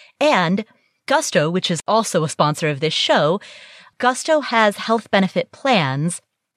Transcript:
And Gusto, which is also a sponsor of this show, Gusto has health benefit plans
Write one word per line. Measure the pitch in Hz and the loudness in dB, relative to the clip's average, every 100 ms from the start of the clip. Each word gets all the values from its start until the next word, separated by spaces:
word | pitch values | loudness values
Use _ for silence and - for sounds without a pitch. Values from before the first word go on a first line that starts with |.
| - - | -16 -2
And | 294 220 170 196 214 _ _ _ - | 0 2 0 -2 -4 _ _ _ -2
Gusto, | 285 - 170 151 | -2 0 0 0
which | 180 - | -2 -2
is | 165 - | -4 0
also | 214 208 175 | 0 0 -2
a | 156 | -2
sponsor | - 151 151 156 | 0 0 2 -2
of | 139 | -2
this | 156 | -4
show, | - - 262 151 196 - - - - - - | -2 0 2 2 0 -4 -20 -20 -20 -20 -2
Gusto | 247 254 - 311 | -2 -2 0 0
has | 254 233 214 202 | 2 2 2 0
health | - 226 - | -2 -2 0
benefit | 202 190 180 - | 0 0 -2 -6
plans | - 277 220 139 139 165 - _ _ _ | -4 0 2 0 -2 -4 -6 _ _ _